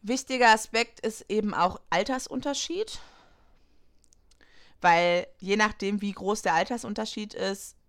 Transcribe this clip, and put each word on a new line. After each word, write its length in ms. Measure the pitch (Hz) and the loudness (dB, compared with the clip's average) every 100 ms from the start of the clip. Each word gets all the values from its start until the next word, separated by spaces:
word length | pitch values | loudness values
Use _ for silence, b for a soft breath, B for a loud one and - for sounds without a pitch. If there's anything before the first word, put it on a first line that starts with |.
Wichtiger 480 | 202 254 - 254 240 | -2 -4 -2 4 6
Aspekt 500 | 220 - 226 233 - | 6 4 -2 -2 -4
ist 240 | 226 214 - | -6 -6 -4
eben 240 | 214 214 | -2 -2
auch 260 | - 180 180 - | 0 0 0 -2
Altersunterschied, 1080 | 175 208 254 - 262 285 277 - 339 440 - b b b b b b _ _ - _ _ _ _ _ b b b b | 0 0 -4 -4 -6 -4 -4 -4 -4 -6 -8 b b b b b b _ _ -20 _ _ _ _ _ b b b b
weil 440 | 175 170 175 175 175 - | 4 6 6 2 -2 -12
je 160 | 185 208 | -2 2
nachdem, 460 | 214 - 196 208 | 2 0 -4 -2
wie 100 | 202 | -4
groß 300 | 190 190 214 | -4 -2 -2
der 120 | 190 | 2
Altersunterschied 800 | 165 185 240 226 214 220 - 214 | 2 0 -4 -6 -6 -6 -8 -10
ist 440 | - 190 202 - - | -6 -4 -4 -10 -20